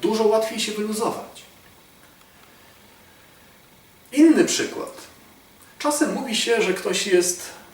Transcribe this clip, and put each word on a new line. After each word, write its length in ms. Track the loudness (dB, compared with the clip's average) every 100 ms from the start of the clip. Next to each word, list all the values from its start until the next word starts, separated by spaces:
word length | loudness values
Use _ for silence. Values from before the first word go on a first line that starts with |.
dużo 220 | -2 2
łatwiej 360 | 2 2 0 -4
się 120 | -6
wyluzować. 720 | -6 -6 -4 -4 -6 -12 -18 -20 -20 -20 -20 -20 _ -20 -20 -20 -20 -20 -20 -20 -20 -20 -20 -20 -20 -20 -20 -20 _ _ _ _ _ -4
Inny 320 | 6 6 8
przykład. 480 | 4 0 -4 -6 -10 -12 -20 -20 -20 -20 _ -20 -20 -8
Czasem 360 | -4 0 -2
mówi 220 | -2 -4 -4
się, 260 | 0 0
że 120 | 0
ktoś 320 | -2 -4 -4 0
jest 360 | 2 2 -4 -10 -18 -20